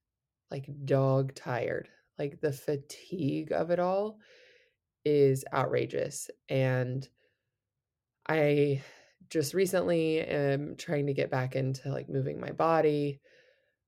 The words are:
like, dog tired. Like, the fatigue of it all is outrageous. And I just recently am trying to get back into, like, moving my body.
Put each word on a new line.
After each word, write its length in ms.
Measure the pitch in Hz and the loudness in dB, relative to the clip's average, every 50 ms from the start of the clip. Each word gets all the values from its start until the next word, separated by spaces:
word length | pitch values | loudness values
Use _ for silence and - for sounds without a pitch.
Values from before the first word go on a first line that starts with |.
| _ _ _ _ _ _ _ _ _ - | _ _ _ _ _ _ _ _ _ -10
like, 160 | 139 139 139 147 143 143 139 | -10 -10 -10 -10 -12 -10 0
dog 480 | 135 135 135 135 135 135 135 135 135 - | 2 2 4 4 4 4 2 2 0 -6
tired. 540 | - - 151 123 117 - - - - - - _ _ _ _ _ - | -10 -6 -4 -4 -2 -2 -2 -4 -6 -8 -10 _ _ _ _ _ -8
Like, 220 | 147 139 - - | -8 -8 -6 -4
the 120 | 156 147 | -4 -4
fatigue 1000 | 135 - - 151 147 139 143 - - - - - 175 185 139 143 151 160 156 - | -4 -2 -4 -4 -4 -4 -6 -12 -18 -18 -12 -10 -6 -2 -2 -2 -2 -2 -4 -2
of 180 | - 165 165 170 | -2 -2 0 0
it 80 | 175 175 | 0 0
all 400 | 175 185 190 196 208 214 214 214 - - - - - - - _ _ _ _ _ _ _ _ _ - | 0 0 0 0 -2 -4 -8 -14 -20 -20 -20 -20 -20 -20 -20 _ _ _ _ _ _ _ _ _ 0
is 400 | 151 147 143 139 135 135 135 - - | 2 6 6 6 6 4 0 -2 -2
outrageous. 800 | 147 139 131 - 127 123 123 131 131 - 135 143 - - - - - _ _ - | -2 0 0 0 0 -2 -2 -2 -2 -4 -4 -4 -6 -10 -12 -12 -16 _ _ -2
And 580 | 139 135 131 131 127 127 123 127 127 139 - - _ _ _ _ _ _ _ _ _ _ _ _ _ _ _ _ _ _ _ _ _ _ - | 0 2 2 2 2 0 -2 -2 -4 -6 -8 -10 _ _ _ _ _ _ _ _ _ _ _ _ _ _ _ _ _ _ _ _ _ _ -4
I 560 | - 156 160 147 147 147 147 143 143 139 135 - - - - - _ _ _ - - | 0 2 4 4 4 4 4 4 2 2 -2 -4 -12 -20 -20 -20 _ _ _ -18 -4
just 240 | - 160 139 139 165 | -2 -2 0 0 0
recently 680 | 190 190 180 190 180 175 180 170 165 160 160 156 160 | 0 0 2 2 0 2 2 2 2 2 2 2 0
am 560 | - - - 147 143 139 139 139 147 156 - | 0 0 0 0 2 2 2 0 -2 -6 -8
trying 300 | - - 170 156 147 143 | -10 -4 -2 -2 0 0
to 80 | 143 139 | 0 0
get 160 | 139 135 - | 0 0 0
back 260 | 139 127 127 127 - | 0 -2 -2 0 -2
into, 340 | 135 131 131 131 - - 139 | -2 -2 -2 -4 -4 -6 -6
like, 180 | - - 131 - | -6 -6 -6 -4
moving 300 | 139 135 131 143 - - | -4 -2 -2 -2 -4 -6
my 120 | 120 135 | -8 -8
body. 720 | 139 156 156 165 165 160 156 151 147 147 147 143 139 - _ _ _ _ _ _ _ _ _ _ _ _ _ | -2 0 2 4 4 4 4 4 2 2 -2 -4 -6 -8 _ _ _ _ _ _ _ _ _ _ _ _ _